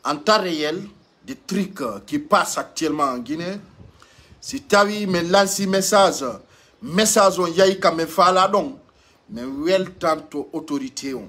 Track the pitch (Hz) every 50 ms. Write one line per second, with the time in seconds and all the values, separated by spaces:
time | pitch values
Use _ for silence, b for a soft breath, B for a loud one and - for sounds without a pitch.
0 | _ 131 147 147 151 - 214 214 190 180 165 151 151 151 160 185 202 - - _
1 | _ _ _ _ _ - 262 - _ - 190 196 190 - - - 139 117 104 104
2 | - - 147 147 147 - 208 190 165 - - 151 135 - - - 160 156 151 151
3 | 147 135 127 123 120 120 151 160 170 175 196 208 - - - _ - - b b
4 | b b b b b b b b - - - 269 - - 202 202 208 202 208 208
5 | 208 190 185 175 170 170 185 196 202 190 196 - 196 190 190 196 190 - 208 202
6 | 196 180 143 131 135 127 110 95 - b b b b b b b - 135 160 190
7 | 220 214 - 220 202 190 175 175 185 170 165 170 190 196 190 190 - 180 165 165
8 | 165 160 - - 180 180 185 185 185 190 202 208 165 - - - _ _ b b
9 | b b b b b _ - 117 123 131 135 143 151 170 190 190 190 185 - -
10 | - 165 156 151 151 - - 147 139 - - 160 151 - 147 143 135 131 123 -
11 | 135 139 131 120 101